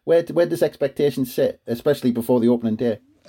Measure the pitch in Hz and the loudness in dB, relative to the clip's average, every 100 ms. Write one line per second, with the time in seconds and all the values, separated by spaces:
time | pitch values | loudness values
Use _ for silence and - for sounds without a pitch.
0 | - 170 170 151 170 165 156 - 139 - | 0 2 2 0 0 2 -2 0 -4 0
1 | 147 139 127 - 135 - - 117 151 139 | -2 0 -4 -2 -2 -2 -8 -4 -2 0
2 | 127 120 113 123 117 120 113 107 120 104 | 0 0 0 2 2 2 0 -2 -4 -4
3 | _ _ | _ _